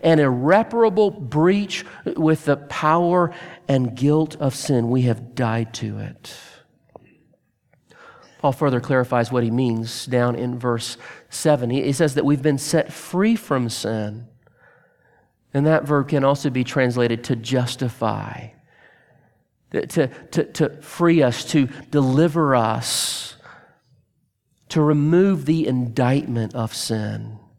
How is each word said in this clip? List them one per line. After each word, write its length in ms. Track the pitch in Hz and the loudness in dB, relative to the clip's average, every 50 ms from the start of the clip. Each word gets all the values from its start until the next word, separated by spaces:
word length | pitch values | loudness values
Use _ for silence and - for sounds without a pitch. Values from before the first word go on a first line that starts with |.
| - | 4
and 160 | 165 165 156 | 4 4 6
irreparable 920 | 147 135 127 123 127 147 180 208 226 220 - 233 226 220 185 196 214 202 | 4 4 2 2 2 4 4 4 4 2 0 2 2 2 4 2 2 2
breach 720 | - 208 147 120 117 151 156 180 196 202 208 190 - - - - - - - - - - | 0 -4 -10 -4 0 2 4 4 4 2 0 -4 -6 -10 -10 -12 -18 -12 -10 -8 -4 0
with 280 | 165 156 160 151 - | 2 2 2 2 2
the 120 | - 143 139 | -2 -2 -2
power 760 | 147 - - - - 151 156 170 175 170 175 180 175 165 170 - - - - - _ - | -2 -12 -8 -2 0 2 2 2 2 2 2 2 2 0 -2 -8 -16 -18 -20 -20 _ 0
and 280 | 139 135 127 120 107 | 0 2 2 0 -2
guilt 400 | 104 127 143 151 156 160 156 156 - | 0 2 4 4 4 2 0 -4 -4
of 160 | 156 135 127 | -4 -4 -4
sin. 360 | - - - - 120 117 117 | -4 -2 0 0 2 2 2
We 140 | 123 131 127 | 2 2 2
have 300 | 123 113 107 120 - - | 2 0 0 -4 -14 -4
died 400 | - 127 113 110 117 117 113 - | -2 -2 0 0 -2 -4 -4 -6
to 240 | - - 107 104 104 | -10 -8 -8 -8 -8
it. 360 | 107 101 - - _ - - - - - - - _ _ _ _ _ _ _ - _ _ _ _ _ _ _ _ _ _ _ _ _ _ _ _ _ _ - - - - - - - - _ _ | -10 -12 -14 -16 _ -20 -20 -20 -20 -20 -20 -20 _ _ _ _ _ _ _ -20 _ _ _ _ _ _ _ _ _ _ _ _ _ _ _ _ _ _ -20 -20 -20 -20 -20 -20 -20 -20 _ _
Paul 120 | - 147 | -2 -2
further 300 | 131 - 160 143 127 120 | 0 2 0 2 2 0
clarifies 500 | 117 - 143 131 127 120 135 120 117 113 | 0 2 2 2 2 2 2 0 0 0
what 120 | 127 123 120 | 0 0 0
he 80 | 113 | 0
means 540 | 113 123 131 123 113 113 113 113 - - - | 0 0 0 0 0 -2 -4 -6 -8 -10 -8
down 300 | - 127 123 123 123 123 | -2 0 0 2 0 0
in 240 | - 123 123 123 123 | -2 -4 -6 -6 -4
verse 380 | 120 123 117 113 117 - - - - - - - - _ | -4 -2 -2 -2 -4 -8 -12 -14 -16 -20 -20 -20 -20 _
seven. 400 | - - - 160 147 135 123 117 | -12 -2 2 2 2 2 2 -2
He, 140 | 123 139 - | -2 -2 0
he 100 | 139 143 | -2 0
says 220 | 127 170 151 131 | 2 0 0 2
that 100 | 147 - | 0 2
we've 160 | 143 147 139 | 2 2 2
been 160 | 127 156 143 135 | 2 0 0 0
set 340 | - - - 165 147 - | -2 -2 0 0 -2 -2
free 440 | - - - - - 180 196 220 233 | -8 -18 -16 -6 -2 0 2 2 2
from 340 | 214 - - 151 131 123 117 | 0 -2 -2 -2 -2 -2 -2
sin. 580 | 113 - - 104 113 110 107 104 104 110 120 120 _ _ _ _ _ _ _ _ _ _ _ _ _ _ _ _ _ _ _ _ _ _ _ _ _ | -4 -6 -6 -4 -4 -4 -4 -6 -8 -10 -16 -18 _ _ _ _ _ _ _ _ _ _ _ _ _ _ _ _ _ _ _ _ _ _ _ _ _
And 120 | 139 143 | 0 2
that 180 | 156 160 156 151 | 4 2 2 2
verb 240 | 143 151 143 135 143 | 2 2 0 2 2
can 160 | 160 147 135 | 0 2 2
also 260 | 135 143 139 - 147 | 2 2 2 0 -2
be 140 | 127 127 127 | 0 0 -2
translated 640 | 120 - 143 131 123 117 123 120 117 113 113 120 | -2 0 0 0 2 2 2 0 0 0 -2 -2
to 100 | - 127 | -4 -4
justify, 1160 | 113 113 110 127 127 123 120 - - 135 123 117 - 113 110 107 104 101 107 107 - - - - _ _ _ _ _ _ - _ _ _ _ _ _ _ _ _ _ _ _ _ _ _ _ | -4 -2 -2 0 0 0 -2 -4 -4 -6 -6 -4 -2 -4 -2 -2 -4 -6 -10 -12 -14 -16 -18 -20 _ _ _ _ _ _ -20 _ _ _ _ _ _ _ _ _ _ _ _ _ _ _ _
to, 360 | - - - - - 175 143 127 | -6 -6 -6 -2 0 0 0 0
to, 380 | - - - - - 165 160 | -2 -10 -20 -6 -4 -4 -4
to 240 | - - - 160 - 147 - | -4 -2 -2 -2 -2 -2 -8
free 400 | - - - - 170 170 165 165 | -20 -18 -4 0 2 4 6 6
us, 220 | 143 123 117 - - - | 4 4 2 -2 -8 0
to 160 | - 156 139 120 - - - - | 2 2 2 2 -2 -12 -16 -2
deliver 680 | - 147 139 131 131 139 160 170 147 170 156 143 135 | 0 2 2 4 4 4 4 4 2 0 2 4 4
us, 800 | 123 113 110 110 120 117 - - - - - - - - - - - _ - - - _ _ _ _ _ _ _ _ _ _ _ _ _ _ _ _ _ _ _ _ _ _ | 2 2 2 0 -2 -4 -4 -4 -4 -4 -4 -6 -8 -10 -14 -16 -20 _ -20 -20 -20 _ _ _ _ _ _ _ _ _ _ _ _ _ _ _ _ _ _ _ _ _ _
to 120 | - 165 | 0 2
remove 640 | 151 147 156 147 143 151 165 175 190 196 196 165 139 | 4 4 4 4 4 4 4 4 4 4 2 0 0
the 220 | 139 160 160 160 - | 0 0 0 0 0
indictment 880 | 127 127 127 120 110 - 131 123 131 143 - - 123 117 110 107 - | 0 -2 -2 -4 0 0 2 2 2 0 0 -2 -4 -4 -4 -4 -4
of 180 | 127 113 110 - | -6 -6 -6 -6
sin 640 | - - - 117 110 107 104 107 107 110 110 110 - - _ _ | -8 -6 -4 -4 -4 -4 -6 -6 -8 -10 -12 -14 -18 -20 _ _